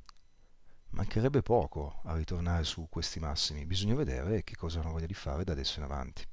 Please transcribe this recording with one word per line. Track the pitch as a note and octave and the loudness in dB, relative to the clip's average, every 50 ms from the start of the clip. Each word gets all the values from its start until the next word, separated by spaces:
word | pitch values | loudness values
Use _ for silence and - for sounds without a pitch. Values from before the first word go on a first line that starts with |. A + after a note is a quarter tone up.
| - - - - - - - - - - - - - - - - - - | -18 -20 -20 -20 -20 -20 -20 -20 -20 -20 -20 -20 -20 -18 -18 -16 -8 -2
mancherebbe | - F2+ G2 G#2+ - G#2+ A2+ C#3 C#3+ C3 | 0 0 0 2 4 4 4 6 6 4
poco | - - A2+ G#2+ D2+ - - D2+ D2 C#2+ - - - | 6 6 6 4 4 2 -2 -4 -4 -4 -4 -4 -2
a | E2 D#2+ | -2 0
ritornare | E2 D#2 - F#2 E2+ E2+ F2 F2 E2+ D#2 | 0 0 0 0 0 2 2 2 2 2
su | - - - D#2+ - | 0 -2 -4 -8 -6
questi | - - - - - D#2+ | -4 -4 -4 -4 -4 -4
massimi, | D#2+ D2+ D2 - - - D2 D2 C#2 | -2 -2 0 0 -2 -2 -2 -4 -2
bisogna | D#2 F#2 F#2 G2 G#2 A2+ | 0 0 2 4 4 4
vedere | D3 D3 D2+ B1+ B1+ C2+ F2+ A2 G2 - | 4 2 0 0 0 0 0 0 0 0
che | - - | -4 -6
cosa | - - E2 D#2+ E2 | -6 -4 -2 -2 -2
hanno | D2+ D#2+ | -2 -2
voglia | D#2+ E2 E2 | -2 -2 -4
di | E2 G2 | -4 -6
fare | - - D#2 C#2 D2+ F#2+ | -4 -4 -2 -2 0 0
da | F#2 | -2
adesso | D#2 C#2 C2+ - - - | -2 -2 -2 -2 -4 -4
in | D2 | -4
avanti. | C2+ C#2+ C#2 C2 - - - - - | -4 -4 -4 -6 -6 -6 -6 -6 -6